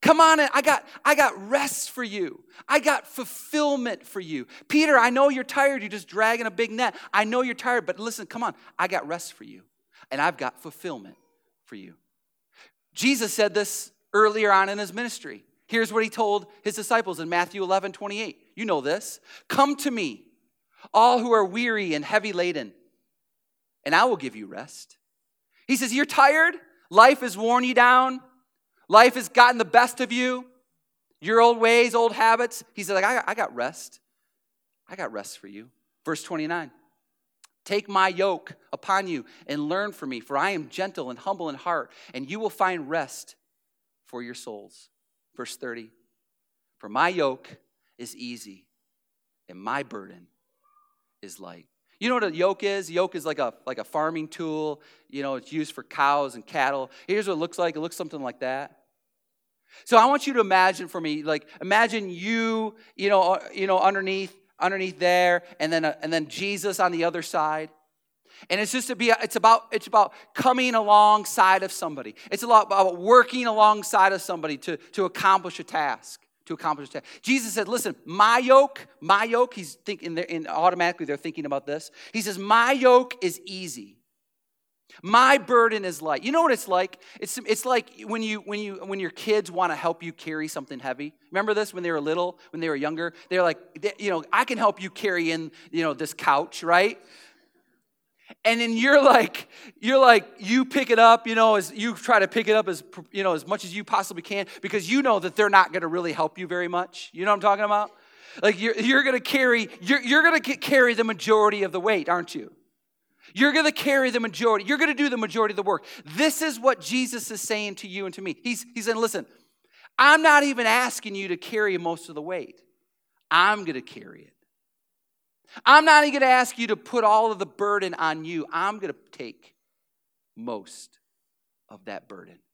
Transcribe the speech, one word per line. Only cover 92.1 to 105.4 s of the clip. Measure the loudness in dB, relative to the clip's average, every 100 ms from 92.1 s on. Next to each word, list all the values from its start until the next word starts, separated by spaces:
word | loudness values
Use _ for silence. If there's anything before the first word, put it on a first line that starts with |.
| -2 -4 -6 -16
when | -8
they | -4
were | -4
younger? | -4 -4 -8 -10 -4
They're | 0
like, | 2 0 -10 -8
they, | -8 -6
you | -4
know, | -4 -2
"I | -2 0
can | 2
help | 0 0
you | -10
carry | -6 -4 -2 -2
in, | -4 -8 -16 -10
you | -4
know, | -4 -4
this | -8
couch," | -6 0 0 0 -8
right? | 2 2 2 -2 _ -20 -20 _ _ _ _ _ _ _ _ _ _ -4
And | 0 0
then | 0
you're | 0 4 6
like, | 8 6 4 -6 -18 -20 -20 _
you're | 0 4
like, | 8 6 4 -16
you | -2 0 0
pick | -2 0
it | 6
up, | 8 6 4
you | 2
know, | 4 2
as | -2
you | -6 -6
try | -6 2 2
to | 2
pick | -2 0
it | 0
up | 0
as, | -6 -10 -20 -14
you | -4
know, | -2
as | -2 -4
much | -8
as | -6 -12
you |
possibly | -4 -2 -2 -10
can | -10 -8 -8 -10
because | -6 -6 -2
you | -2
know | 2 0
that | -2
they're | 0